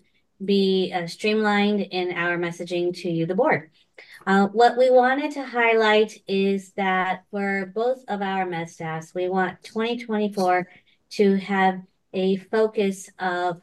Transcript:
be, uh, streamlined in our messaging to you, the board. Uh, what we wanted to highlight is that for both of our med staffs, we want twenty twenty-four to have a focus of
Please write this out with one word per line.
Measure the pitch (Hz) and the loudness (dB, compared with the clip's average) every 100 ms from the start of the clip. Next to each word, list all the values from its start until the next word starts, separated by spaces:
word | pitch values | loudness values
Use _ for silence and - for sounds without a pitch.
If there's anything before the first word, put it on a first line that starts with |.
| _ _ _ _ | _ _ _ _
be, | 196 202 190 190 185 | 0 2 2 0 0
uh, | 180 170 | -4 -8
streamlined | - 214 214 214 202 202 208 | -4 -2 0 2 2 2 0
in | - 185 180 | -2 -4 -4
our | 165 175 175 | -4 -2 -2
messaging | 175 170 175 180 175 175 | -4 -6 -6 -2 -2 -4
to | 180 | -4
you, | 165 165 | -2 -2
the | |
board. | 185 294 151 - _ _ - - - - | 0 2 0 -4 _ _ -20 -20 -10 2
Uh, | 196 196 | 2 4
what | 208 240 240 | 4 4 6
we | 254 | 6
wanted | 254 247 277 294 | 6 4 2 -2
to | 285 | -6
highlight | 262 240 233 226 214 214 214 - - | -6 0 2 4 4 4 2 -2 -4
is | 196 196 196 190 - | 0 0 -2 -6 -4
that | 190 185 185 185 - | -2 0 -2 -4 -8
for | 208 196 196 185 | -6 -4 -4 -6
both | 220 240 262 - | -4 -2 -2 -6
of | 202 | -6
our | 196 190 185 | -4 -2 -4
med | 170 165 | -6 -8
staffs, | - 165 160 160 | -10 -8 -8 -8
we | 180 180 | -6 -2
want | 185 180 - | 0 -2 -6
twenty | - 220 226 240 | -10 -6 -4 -6
twenty-four | 240 214 208 208 185 180 180 - _ _ _ | -6 -4 -4 -2 0 0 -2 -12 _ _ _
to | - 202 | 0 2
have | 196 190 196 190 185 - _ _ | 2 0 2 2 0 -10 _ _
a | 190 185 196 | -4 0 -2
focus | - 220 220 226 196 190 - - | -2 0 0 0 -2 -4 -12 -8
of | 185 175 180 175 | -4 -2 -4 -6